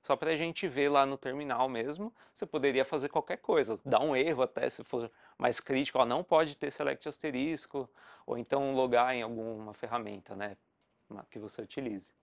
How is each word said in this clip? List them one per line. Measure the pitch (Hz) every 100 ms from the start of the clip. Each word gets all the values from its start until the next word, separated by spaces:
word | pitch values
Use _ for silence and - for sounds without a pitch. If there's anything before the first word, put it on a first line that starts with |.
Só | -
pra | 139 156 160
gente | 165 160 190
ver | 131 143
lá | 143
no | 135 135
terminal | 135 135 147 120 131
mesmo, | 123 120 156 214 - -
você | - 190
poderia | 156 139 131
fazer | 131 156 139
qualquer | 160 - 180
coisa, | - 180 113 107
dar | - 117
um | 151
erro | 131 151 147
até, | 127 - 127
se | -
for | 120 127 117 _ - _
mais | 131 120
crítico, | - 135 143 -
ó, | 120
"Não | 127
pode | 185 160 160 143
ter | 143
select | - 143 135 -
asterisco", | 143 156 127 143 160 - 143 123 _ - -
ou | - 120
então | 117 139 139
logar | 135 131 120 123
em | 127
alguma | 113 117 113 110 107
ferramenta, | 107 113 117 107 101 - 98
né, | 101 98 _ _ _ _ _
uma | 101
que | - -
você | 107 -
utilize | 107 - 131 101 - _